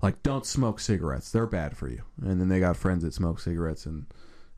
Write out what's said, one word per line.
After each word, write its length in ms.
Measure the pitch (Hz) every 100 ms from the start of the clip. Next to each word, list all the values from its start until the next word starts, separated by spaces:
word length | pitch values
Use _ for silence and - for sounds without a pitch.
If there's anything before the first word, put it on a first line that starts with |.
like, 220 | 101 90
"Don't 240 | 139 135 -
smoke 320 | - 123 104
cigarettes. 500 | - 98 82 65 -
They're 160 | 113 113
bad 300 | 95 76 -
for 120 | 67
you." 140 | 62 - -
And 180 | 95 92
then 80 | 92
they 120 | 92
got 160 | 90 82
friends 260 | 95 90
that 100 | 82
smoke 260 | - 87 82
cigarettes 440 | - 85 82 78
and, 220 | 76 78 73 - - - -